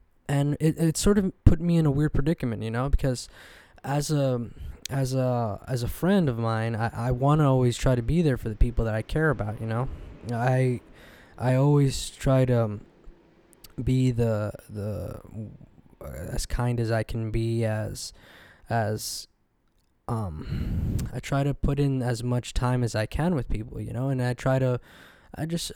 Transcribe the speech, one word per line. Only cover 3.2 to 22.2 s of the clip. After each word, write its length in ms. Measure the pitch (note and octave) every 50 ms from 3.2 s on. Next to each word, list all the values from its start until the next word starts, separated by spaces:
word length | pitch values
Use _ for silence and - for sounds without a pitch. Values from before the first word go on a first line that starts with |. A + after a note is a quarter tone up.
| - - - - - - - - - - _ - -
as 260 | B2 C#3 D3 D3 -
a, 380 | D#3 C#3+ C#3 C3+ B2+ A#2+ A#2+ G2+ - - - - - - - -
as 240 | - C#3 C3+ B2+ C3
a, 460 | C3 B2+ B2+ B2 A#2+ A#2 A2 G2 G2+ - -
as 160 | B2+ B2 A#2+
a 40 | -
friend 420 | - - - F3 G3+ G3+ E3+ C#3+
of 100 | A#2+ A2+
mine, 360 | A2+ A2+ A2+ A2 A2 A2+ A#2
I, 320 | G#2 A2+ A2+ - A2 A#2 B2+
I 40 |
wanna 380 | B2+ B2 C3 C#3+ D3 D#3 D3+ C#3
always 280 | C3+ C3 B2+ B2 A#2 -
try 180 | - C#3+ B2+
to 60 | A#2+
be 200 | A#2 A2+ D3 F3
there 160 | F3 D3+ B2+ A#2
for 120 | - A2+
the 60 | G#2+
people 300 | - - A#2+ A#2 - A#2
that 100 | A2+ A2
I 60 | A2
care 280 | A2 - - D#3 D#3 D#3
about, 300 | C#3 A#2 G#2 G#2 G#2+ A#2+
you 80 | A2+ A2+
know? 220 | A2+ A#2 C3 - - - - - - - - G#2+
I, 480 | A#2+ A2+ A#2+ C3 C3 C3 C3 B2+ B2 A#2 - - - - - - - - - - - -
I 180 | A2 B2 B2+
always 540 | C3 C3+ C#3+ D3 D3 C#3+ C3+ B2+ - - -
try 360 | - - - C#3 C3 C3 C3
to, 180 | B2 B2 A#2+ A#2
um, 180 | G#2+ G#2 G#2+ - - _ _ _ - - - _ _ _ _ _ _ - _ - - - - B2
be 280 | A#2 C3 C3 B2+ B2+
the, 420 | B2 A2+ A#2+ A2+ A2 G#2 G#2 G#2 - - - -
the, 520 | G#2 G#2 G2 G#2+ G2+ F2+ F2+ - - - - - - G#2 A2 - - - - - - - - - - _
uh, 60 | - -
as 380 | C#2 D#2 E2+ - - A#2+ -
kind 340 | - - - A#2+ B2 B2 A#2+
as 120 | A#2 A2
I 120 | A2+ A2+ A2
can 280 | - - A#2 A2+ A2
be, 340 | G#2+ A2+ A2+ A2+ A2+ A2+ A2+
as, 480 | A2 A2 G#2+ G#2+ G#2+ - - - - - - - - - - - - - - - -
as, 580 | A2 A#2 A2 G2+ G#2+ A2 - - - - - - _ _ _ _ _ _ _ _ _ _ _ _ _ _ _ -
um, 920 | A#2+ A2+ G#2+ F#2 D#2 D#2 - - - - - - - - - - - - - - -
I 60 | B2
try 240 | - - C#3+ C#3 C#3
to 100 | C#3+ C#3
put 260 | - - - C#3+ C#3
in 220 | C#3+ C#3+ C3+ C3
as 220 | B2 B2 A#2+ A2+